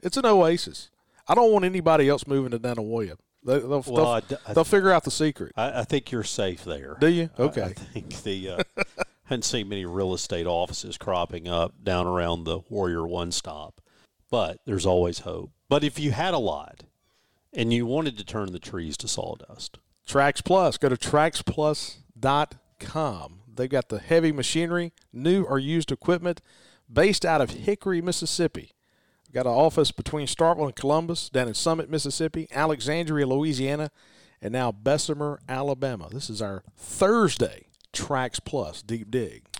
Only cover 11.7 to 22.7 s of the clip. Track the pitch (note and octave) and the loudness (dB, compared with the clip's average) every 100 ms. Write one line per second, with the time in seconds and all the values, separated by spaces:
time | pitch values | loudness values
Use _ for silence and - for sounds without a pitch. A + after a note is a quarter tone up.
11.7 | - - F2+ F2+ F2+ E2+ E2+ E2 F2 - | -4 -2 0 0 0 0 -2 -4 -6 -6
12.7 | G#2 F#2 E2+ E2 F2 F2 - - D2+ D2+ | -4 -2 -2 -4 -4 -4 -6 -8 -12 -16
13.7 | - _ _ _ _ _ A#2+ E2 D#2 - | -20 _ _ _ _ _ -2 -2 -4 -6
14.7 | G2 F#2 F2+ F2 E2+ - E2 - _ _ | -2 2 4 2 -2 -8 -10 -12 _ _
15.7 | C#3+ C#3+ - D3 A2+ F3+ E3 G#2 D2 D2+ | 0 0 -2 -2 -2 -2 -2 -2 -4 -8
16.7 | - - _ _ _ _ _ _ - A#2 | -20 -20 _ _ _ _ _ _ -4 0
17.7 | A#2 A#2+ C#3+ D#3 A2 G2 A2+ G2 F2 - | 0 0 -2 -2 -6 -8 -6 -6 -8 -10
18.7 | F#2 D#2+ D2 - - F2 - - - - | -8 -8 -8 -8 -6 -8 -10 -16 -16 -16
19.7 | - _ _ - C#3 C#3 - - F#3 E3+ | -16 _ _ -2 2 2 2 2 4 4
20.7 | - C#3 B2 - D3 D#3+ - - - D3+ | 2 0 0 2 2 2 0 -4 0 0
21.7 | D3 - - _ - C3 C#3+ D3 - _ | 0 -6 -14 _ -4 0 2 0 -6 _